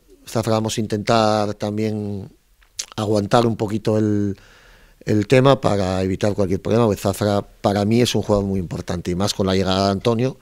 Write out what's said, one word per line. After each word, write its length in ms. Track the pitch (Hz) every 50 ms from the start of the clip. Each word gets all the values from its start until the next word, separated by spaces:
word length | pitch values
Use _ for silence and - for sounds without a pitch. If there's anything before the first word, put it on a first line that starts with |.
| _ _ - - -
Zafra 280 | - - 113 110 117 110
vamos 220 | 110 110 110 -
a 40 | 117
intentar 760 | 107 101 110 104 95 - 117 113 110 107 107 107 104 104 101
también 760 | - 107 104 104 107 110 107 107 107 104 101 101 95 95 - - _ _ _ _ _ _ _ _ - - - -
aguantar 500 | 107 107 104 110 104 101 101 131 120 117
un 100 | 117 107
poquito 420 | - 113 98 110 104 - 113 107 107
el, 400 | 110 107 104 104 104 101 95 - - - - - - - - - - - _ - -
el 220 | - 110 107 101
tema 340 | - 135 127 131 139 135 -
para 420 | - 104 104 101 92 92 92 92
evitar 300 | 95 95 95 - 110 104 95
cualquier 280 | 104 98 87 95 87
problema, 240 | - 104 107 117 120
porque 140 | 107 98 -
Zafra 420 | - 101 95 - 101 104 101 101
para 420 | - - - _ - 104 98 101 101
mí 160 | 104 117 120
es 140 | 120 - -
un 80 | 107
jugador 240 | - - 104 101 98
muy 140 | 98 95 98
importante, 500 | 87 76 - 85 - - 92 85 - 90
y 40 | 90
más 180 | 90 101 101 -
con 120 | - 98 95
la 60 | 95
llegada 300 | 95 87 92 92 95 98
de 60 | 98
Antonio. 460 | 98 92 - 120 117 110 127 131 - -